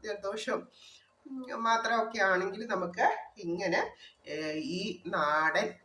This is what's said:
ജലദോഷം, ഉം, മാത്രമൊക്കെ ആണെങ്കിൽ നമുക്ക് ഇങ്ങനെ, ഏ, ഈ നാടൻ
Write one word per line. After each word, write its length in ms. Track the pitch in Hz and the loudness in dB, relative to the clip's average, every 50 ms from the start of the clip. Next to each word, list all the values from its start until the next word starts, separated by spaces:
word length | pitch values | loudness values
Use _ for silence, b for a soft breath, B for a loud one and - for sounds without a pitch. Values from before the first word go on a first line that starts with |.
| - | -6
ജലദോഷം, 640 | 214 208 - 190 196 214 220 - 254 214 - - - B B B B B B B B B _ _ 294 | -8 -8 -4 -4 -4 -4 -4 -2 -2 -2 -4 -4 -10 B B B B B B B B B _ _ -12
ഉം, 320 | 269 262 254 254 240 226 226 | -12 -10 -10 -8 -6 -2 2
മാത്രമൊക്കെ 600 | 226 226 226 - 220 233 226 220 220 226 220 196 | 4 4 4 4 2 2 2 2 0 2 2 4
ആണെങ്കിൽ 440 | 190 185 180 185 196 196 208 233 | 4 4 4 2 0 -4 -6 -4
നമുക്ക് 520 | 233 208 180 180 170 180 208 254 - - - - - _ | -2 -2 -2 -2 -2 0 2 4 4 4 0 -8 -14 _
ഇങ്ങനെ, 560 | - 190 170 170 180 196 180 170 - 415 - B B B B B B _ | -8 -4 -4 -2 0 0 0 2 0 0 -2 B B B B B B _
ഏ, 260 | - 147 156 156 156 151 | -8 -6 -6 -4 -4 -4
ഈ 500 | 156 131 135 170 180 196 220 - - - | -4 -4 -4 -4 -4 -4 -4 -6 -8 -8
നാടൻ 680 | 175 175 175 151 147 151 156 156 160 156 - 214 - - - | -4 -2 0 2 4 4 4 4 4 4 2 0 0 -4 -10